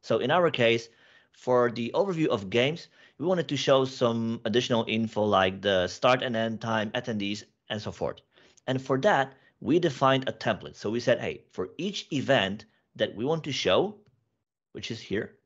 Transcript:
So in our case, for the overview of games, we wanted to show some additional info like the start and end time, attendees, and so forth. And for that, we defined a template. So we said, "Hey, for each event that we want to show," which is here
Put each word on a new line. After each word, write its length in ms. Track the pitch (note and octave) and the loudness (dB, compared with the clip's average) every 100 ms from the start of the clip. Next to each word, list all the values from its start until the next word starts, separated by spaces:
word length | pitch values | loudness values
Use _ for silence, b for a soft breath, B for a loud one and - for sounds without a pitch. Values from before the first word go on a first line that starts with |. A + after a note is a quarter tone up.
So 160 | - A2+ | 0 0
in 100 | A#2+ | 2
our 220 | E3+ E3+ | 2 2
case, 380 | - A#2 A2+ - b b b b | 4 4 4 0 b b b b
for 400 | _ - B2 A#2+ | _ 0 2 2
the 180 | A#2 A#2 - | 0 -4 0
overview 320 | G3 E3 D#3+ | 0 0 0
of 240 | A2 G2 | 0 0
games, 360 | A#2 C3 E3+ - b b b | 2 2 -2 -12 b b b
we 80 | D#3 | -2
wanted 220 | F#3 D3 | -2 -2
to 100 | C#3 | -2
show 280 | - C3+ C3 | 4 4 4
some 560 | - A#2+ A#2 A2+ A#2 A#2 | 0 0 0 -2 -4 0
additional 400 | A2+ B2 A#2 A2+ | 0 2 0 0
info 360 | A2 A2+ - | -2 -2 0
like 380 | G#2+ G2 F#2+ F#2+ | 2 4 2 2
the 260 | G2+ F#2+ F2+ | 0 2 0
start 340 | - B2+ B2+ | 2 2 2
and 140 | B2+ A2+ | 0 -2
end 260 | A2+ A2 | -2 -4
time, 300 | A#2 A2 G#2+ | -4 -2 -2
attendees, 520 | A2+ B2 G#2+ G2+ G#2 - _ _ | -4 -4 -4 -4 -6 -10 _ _
and 120 | A2 | -8
so 100 | G#2 | -8
forth. 260 | - - - _ b b b - | -6 -6 -6 _ b b b -4
And 140 | C3 | -4
for 180 | C3 C3+ | -2 0
that, 340 | G3+ D#3+ B2+ b b b | 2 2 0 b b b
we 180 | G2+ E3 | 0 2
defined 480 | E3 C3 C3+ C3+ C3 | 2 2 4 4 0
a 60 | |
template. 420 | - B2+ F2+ D2+ - | -4 -4 -4 -6 -8
So 160 | G#2 | -4
we 80 | A#2 | -2
said, 200 | A#2+ A2+ | 2 0
"Hey, 240 | G#2+ D2 _ | 0 -8 _
for 200 | - F#2 - | -10 -10 -6
each 300 | F#3 G3 - | -8 -8 -6
event 540 | C#3 A2 C3+ F#2+ G#2 - _ _ - | -6 2 2 2 -4 -12 _ _ -4
that 200 | G#2+ F#2 | -4 -2
we 100 | B2+ | -4
want 180 | D#3+ D#3 | -4 -4
to 60 | |
show," 440 | - F2+ G2 F#3 - _ _ _ _ _ _ _ | -2 2 2 2 -6 _ _ _ _ _ _ _
which 180 | - - | -14 -10
is 80 | A2 | -12
here 380 | - F#2+ - _ | -6 -6 -6 _